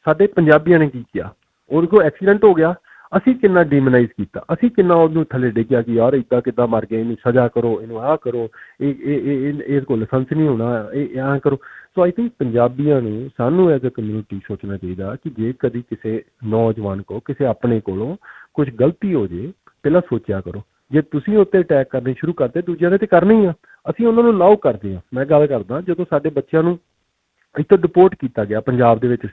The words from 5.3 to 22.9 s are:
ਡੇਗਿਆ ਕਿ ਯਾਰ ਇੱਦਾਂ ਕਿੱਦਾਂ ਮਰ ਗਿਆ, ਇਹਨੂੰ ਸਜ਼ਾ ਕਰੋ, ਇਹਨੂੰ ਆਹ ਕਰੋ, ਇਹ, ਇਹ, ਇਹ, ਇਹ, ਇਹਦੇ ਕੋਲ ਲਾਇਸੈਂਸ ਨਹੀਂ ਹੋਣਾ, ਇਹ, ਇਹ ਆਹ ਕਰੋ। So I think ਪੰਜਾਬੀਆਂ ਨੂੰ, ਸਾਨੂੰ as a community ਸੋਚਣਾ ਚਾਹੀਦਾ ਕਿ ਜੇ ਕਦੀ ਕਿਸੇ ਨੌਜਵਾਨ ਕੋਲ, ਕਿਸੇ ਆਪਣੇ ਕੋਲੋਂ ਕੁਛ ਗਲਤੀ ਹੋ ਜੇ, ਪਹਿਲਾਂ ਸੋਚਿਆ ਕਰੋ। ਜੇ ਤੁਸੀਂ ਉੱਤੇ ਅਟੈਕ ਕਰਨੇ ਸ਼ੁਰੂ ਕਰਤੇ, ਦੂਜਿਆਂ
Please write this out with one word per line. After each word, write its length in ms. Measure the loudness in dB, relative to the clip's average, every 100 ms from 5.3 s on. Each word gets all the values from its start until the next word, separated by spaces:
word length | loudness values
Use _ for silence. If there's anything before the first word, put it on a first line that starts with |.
| -2 -2
ਡੇਗਿਆ 300 | -2 0 -2
ਕਿ 120 | 0
ਯਾਰ 200 | 0 2
ਇੱਦਾਂ 280 | 0 0 -2
ਕਿੱਦਾਂ 260 | -2 -2 0
ਮਰ 180 | -2 -2
ਗਿਆ, 140 | -6
ਇਹਨੂੰ 180 | -6 -4 0
ਸਜ਼ਾ 200 | 0 0
ਕਰੋ, 340 | 0 -2 -4
ਇਹਨੂੰ 200 | -8 -8
ਆਹ 160 | -2 -2
ਕਰੋ, 320 | -4 -6 -8 -12 -20 -6
ਇਹ, 140 | -6 -4
ਇਹ, 200 | -4 -4
ਇਹ, 260 | -4 -4 -4
ਇਹ, 60 | -6 -4
ਇਹਦੇ 180 | -4 -2
ਕੋਲ 140 | -4
ਲਾਇਸੈਂਸ 380 | -2 -2 -2 -2
ਨਹੀਂ 100 | 0
ਹੋਣਾ, 420 | 0 -2 -4 -6
ਇਹ, 160 | -8 -6
ਇਹ 120 | -6
ਆਹ 180 | -4 -2
ਕਰੋ। 200 | -2 -4 -8 -20 _ -2
So 80 | 0
I 40 |
think 200 | 0 -6 -4
ਪੰਜਾਬੀਆਂ 640 | -2 0 0 0 0 0
ਨੂੰ, 280 | -2 -6 -10 -4
ਸਾਨੂੰ 300 | 0 2 2
as 140 | 2
a 80 | -2
community 500 | -6 -6 -6 -8 -12 -10
ਸੋਚਣਾ 300 | -10 -8 -10
ਚਾਹੀਦਾ 380 | -8 -8 -10 -10
ਕਿ 140 | -12
ਜੇ 240 | -6 -6 -4
ਕਦੀ 220 | -4 -4
ਕਿਸੇ 420 | -10 -10 -8 -8 -10 _ -4
ਨੌਜਵਾਨ 560 | 0 0 -2 -6 -8
ਕੋਲ, 180 | -10 -12 -10
ਕਿਸੇ 200 | -4 -2
ਆਪਣੇ 340 | -2 0 -2
ਕੋਲੋਂ 380 | -2 -6 -8 -10 -16 -20 -10
ਕੁਛ 160 | -4 -4
ਗਲਤੀ 440 | 0 0 0 -4
ਹੋ 140 | -2 -4
ਜੇ, 240 | -8 -12 -16 _ _
ਪਹਿਲਾਂ 180 | 0 0
ਸੋਚਿਆ 400 | 0 -6 -4 -6
ਕਰੋ। 220 | -6 -14 -16 _ -2
ਜੇ 100 | -2
ਤੁਸੀਂ 360 | -2 -6 0 0
ਉੱਤੇ 220 | 2 2
ਅਟੈਕ 280 | 2 0 0
ਕਰਨੇ 240 | -4 -6
ਸ਼ੁਰੂ 200 | -6 -6
ਕਰਤੇ, 280 | -2 -4 -4
ਦੂਜਿਆਂ 300 | -6 -2 0